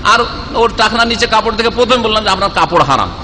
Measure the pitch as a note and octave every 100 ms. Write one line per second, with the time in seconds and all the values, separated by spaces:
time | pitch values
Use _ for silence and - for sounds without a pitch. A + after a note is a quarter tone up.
0 | G3 A#3 A3+ - - A#3 A3+ - G#3+ A#3
1 | A#3 A3+ A#3 A3 A3 G#3+ A#3 A#3 A#3+ B3+
2 | A3 G#3+ G#3 F#3+ G3 F3+ D#3+ E3+ C#3 B2+
3 | F#2 -